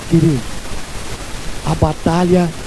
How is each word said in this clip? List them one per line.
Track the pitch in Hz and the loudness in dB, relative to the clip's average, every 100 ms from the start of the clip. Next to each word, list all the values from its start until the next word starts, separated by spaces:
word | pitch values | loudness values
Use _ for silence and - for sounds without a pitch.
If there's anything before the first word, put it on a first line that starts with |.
| - | 0
querido. | 170 160 131 - - - - - - - - - - - - 147 | 4 4 2 -2 -6 -4 -6 -6 -8 -8 -8 -8 -6 -4 -4 -2
A | 160 | 2
batalha | 156 - - 170 175 180 170 - | 0 0 0 2 4 4 2 -2